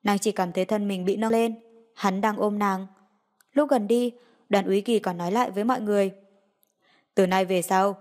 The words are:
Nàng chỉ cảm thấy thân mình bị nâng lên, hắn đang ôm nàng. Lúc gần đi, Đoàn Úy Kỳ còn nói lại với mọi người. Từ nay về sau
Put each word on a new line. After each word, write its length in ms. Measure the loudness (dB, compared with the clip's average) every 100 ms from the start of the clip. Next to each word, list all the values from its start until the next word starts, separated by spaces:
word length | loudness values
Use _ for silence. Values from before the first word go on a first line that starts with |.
Nàng 160 | 0 0
chỉ 140 | -2
cảm 200 | -2 -4
thấy 120 | -2
thân 240 | -2 -2 -2
mình 160 | -2
bị 120 | -2 -2
nâng 160 | 0
lên, 220 | 0 0 -4 _ -20 _
hắn 260 | -4 -2 0
đang 160 | -2 0
ôm 220 | -2 0
nàng. 280 | -2 -2 -8 _ _ _ _ _ _
Lúc 180 | -2 2
gần 160 | 0 2
đi, 260 | 0 0 -6 _ _ _
Đoàn 180 | 0 2
Úy 140 | -2
Kỳ 180 | 0 0
còn 200 | 0 -4
nói 140 | -2
lại 180 | 0 -2
với 140 | -2
mọi 160 | -2 -2
người. 300 | 0 0 0 -4 _ _ _ _ _ _ _ _ _
Từ 120 | 2 4
nay 180 | 2
về 180 | 2 0
sau 340 | 2 2 2 -2